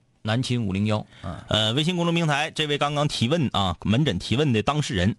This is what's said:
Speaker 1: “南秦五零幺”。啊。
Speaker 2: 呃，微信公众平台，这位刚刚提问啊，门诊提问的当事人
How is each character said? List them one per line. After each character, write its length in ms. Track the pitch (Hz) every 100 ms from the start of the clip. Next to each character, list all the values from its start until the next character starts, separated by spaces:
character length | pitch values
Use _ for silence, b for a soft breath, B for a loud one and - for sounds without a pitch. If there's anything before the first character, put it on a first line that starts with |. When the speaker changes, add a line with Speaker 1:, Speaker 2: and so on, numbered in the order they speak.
| _ _
Speaker 1:
“南 200 | 110 117
秦 240 | 120 123 104
五 60 |
零 140 | 92 107
幺”。 200 | 107 - B
啊。 220 | 95 82 -
Speaker 2:
呃， 240 | 107 110
微 100 | 123
信 100 | 156
公 100 | 180
众 80 | 170
平 140 | 170 165
台， 240 | 139 156
这 160 | - 151
位 100 | 143
刚 200 | 147 147
刚 100 | 147
提 220 | - 117
问 200 | 170 127
啊， 240 | - 95 82
门 200 | - 110
诊 140 | 151 87
提 160 | -
问 180 | 113 156
的 80 | 110
当 220 | 104 147
事 120 | -
人 200 | 101 92